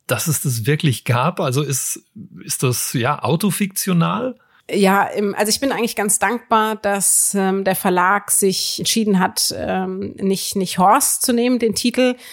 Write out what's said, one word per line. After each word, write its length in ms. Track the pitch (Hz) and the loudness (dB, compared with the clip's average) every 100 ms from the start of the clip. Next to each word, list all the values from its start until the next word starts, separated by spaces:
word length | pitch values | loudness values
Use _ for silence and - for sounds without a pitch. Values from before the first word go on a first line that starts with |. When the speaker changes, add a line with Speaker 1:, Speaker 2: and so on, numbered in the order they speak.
| - | -4
Speaker 1:
dass 220 | 120 - | -2 -2
es 140 | 147 | -2
das 260 | 147 117 110 | -2 -2 0
wirklich 360 | 151 156 117 | 0 2 0
gab? 360 | - 120 147 - | 0 0 0 -2
Also 240 | 156 127 | -2 -2
ist, 420 | 147 131 - - - 107 - - - | -2 -4 -6 -8 -14 -20 -20 -14 -10
ist 160 | - | -2
das, 320 | 135 120 - | -2 -2 -2
ja, 300 | 131 117 147 | -2 0 0
autofiktional? 1120 | 107 160 208 - 196 - - 175 165 196 254 247 _ _ - | 0 0 0 -2 -4 -4 0 2 2 0 -4 -8 _ _ -4
Speaker 2:
Ja, 300 | 185 190 196 | 2 4 4
im, 320 | - - 208 - | 2 0 -2 0
also 140 | 208 | 0
ich 100 | 226 | 0
bin 140 | 269 | -2
eigentlich 240 | 185 226 - | -2 -4 -2
ganz 200 | 208 - | -2 0
dankbar, 600 | 196 240 - 220 214 214 | 0 -2 0 2 2 -2
dass, 580 | 202 202 190 - - 202 | -2 0 0 2 2 0
ähm, 300 | 190 190 190 | 0 2 0
der 100 | 185 | 0
Verlag 560 | 196 180 180 202 202 | 2 2 4 2 0
sich 480 | - 196 185 - - | 0 2 0 -4 -4
entschieden 400 | 190 226 214 190 | -2 0 2 2
hat, 340 | 185 - - - | 2 0 -4 -4
ähm, 560 | - 190 185 185 196 - | -4 -4 -4 -6 -8 -4
nicht, 380 | 196 190 - 196 | -2 0 -2 -4
nicht 220 | 185 - | -2 2
Horst 460 | 185 247 - - | 6 6 4 0
zu 100 | - | 0
nehmen, 260 | 233 240 254 | 2 2 2
den 160 | 226 214 | 0 0
Titel. 400 | 247 240 254 247 - | 0 2 2 0 -8